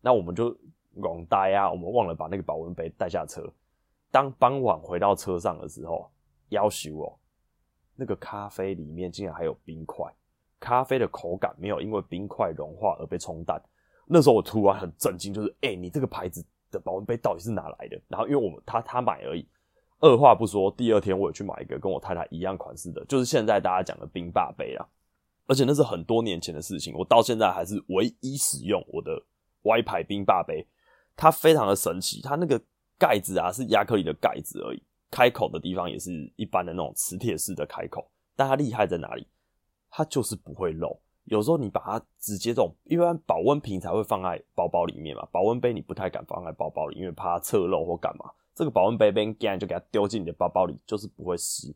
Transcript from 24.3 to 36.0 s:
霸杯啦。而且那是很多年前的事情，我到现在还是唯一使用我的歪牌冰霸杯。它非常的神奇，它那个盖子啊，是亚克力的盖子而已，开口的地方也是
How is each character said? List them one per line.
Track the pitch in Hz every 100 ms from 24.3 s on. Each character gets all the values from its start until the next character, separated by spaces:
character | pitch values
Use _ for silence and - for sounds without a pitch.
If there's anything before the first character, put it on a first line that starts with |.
霸 | 85 85
杯 | - 58
啦。 | 62 - _ _ _ _ _ _
而 |
且 | 135
那 | 131
是 | 143
很 | 135 87
多 | 82 117
年 | 117 85
前 | -
的 | 76
事 | - 90
情， | 73
我 | -
到 | 92 117
现 | 113 113
在 | 104
还 | 90
是 | 87 101 -
唯 | - - -
一 | 127 135
使 | - 69 71
用 | 98 -
我 | -
的 | 82 78 - _ _ _
歪 | 101 113
牌 | 113 87
冰 | 80 101
霸 | 98 95
杯。 | 82 78 - _ _ _ _
它 | - 156
非 | 160 156
常 | 156 104
的 | 98
神 | - 87
奇， | - -
它 | 135 143
那 | 175
个 | 123 _ _ _ _
盖 | 165 110
子 | 90 92
啊， | 85
是 | 98 123
亚 | 104
克 | 101 113
力 |
的 | 82
盖 | 76 - -
子 | - -
而 | 50
已， | 64 _ _ _
开 | - 123
口 | - 107
的 | -
地 | -
方 | 92 87
也 |
是 | -